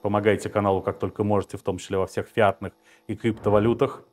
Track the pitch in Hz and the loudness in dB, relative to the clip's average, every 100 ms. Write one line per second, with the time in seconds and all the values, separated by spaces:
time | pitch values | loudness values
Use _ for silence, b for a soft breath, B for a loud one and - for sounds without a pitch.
0 | 104 104 104 98 104 107 101 95 98 90 | 0 2 2 2 0 0 0 0 -2 -6
1 | 101 - 104 101 92 - - 90 - 98 | -8 -2 0 0 -2 -8 -6 -6 -4 -4
2 | 92 - - - 101 - 95 _ b b | -2 -6 -4 2 2 2 -12 _ b b
3 | - 101 117 110 107 104 110 117 135 - | -12 -4 -4 -2 2 4 4 2 0 -2
4 | - | -20